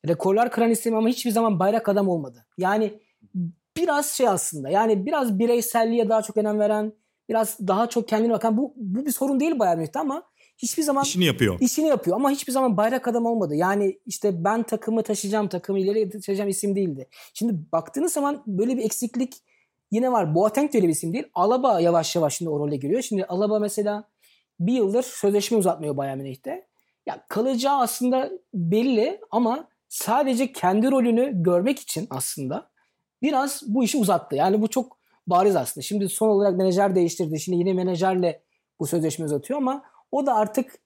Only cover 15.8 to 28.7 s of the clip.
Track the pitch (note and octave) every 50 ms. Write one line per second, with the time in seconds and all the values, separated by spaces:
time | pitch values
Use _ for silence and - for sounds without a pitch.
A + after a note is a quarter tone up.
15.8 | F#3+ G3 G3+ A3 G#3+ F#3 - G#3+ F#3+ - G3 F#3+ G#3 G3+ F#3+ - - G3+ G3 G3
16.8 | G3 F3 C#3+ C3+ B2+ _ _ - - - _ - G#3 A#3+ G#3 D#3+ D#3 _ - E3
17.8 | E3 - - C#4 D#4 F4 - D#4 C#4 C#4+ D4 D4 - A3 G3 F3+ G#3+ B3 C4 B3
18.8 | A3+ G#3+ - - B3 A3 - A#3+ C4 B3 - - _ _ _ _ _ _ _ _
19.8 | _ _ G3 A3 B3 B3+ B3 A3+ F#3 D3+ D3+ E3+ G3+ G#3+ G#3+ C4+ D4 D4 D4 A#3
20.8 | F#3+ E3+ D#3 - - E3 E3+ B3+ - - _ F3+ F3+ G#3 B3 B3+ C4 C4 G#3+ F3
21.8 | E3+ F3 E3+ E3+ D#3+ - - F3 D#3+ D3 - - F3 E3 D3+ D3 D3 D3 D3 C3+
22.8 | C3 C#3+ F#3 B3+ B3 - A3 F#3+ F#3 - F3+ F#3 G#3 G3+ G#3+ G#3+ G#3 G3+ - -
23.8 | G#3 G#3 G#3 G#3 G#3+ _ _ _ _ _ _ _ _ _ _ _ E3+ F#3+ B3 C4
24.8 | G#3+ F#3+ G3+ - - - - - - G3+ G3+ G#3 G3 - A#3+ A3 F3+ F#3 E3+ D#3+
25.8 | D#3+ D3 C#3+ C#3 C#3 C#3 C3+ C3+ C#3 C3+ B2+ - _ C4+ D#4 F#4 - _ _ _
26.8 | _ _ _ _ _ - - - _ _ - G3+ A#3 C4 C4+ A#3 B3 C#4 C#4 C#4
27.8 | B3 A#3 - - B3 B3 B3+ C4 C4+ - F#4+ - _ _ - F#3+ E3+ E3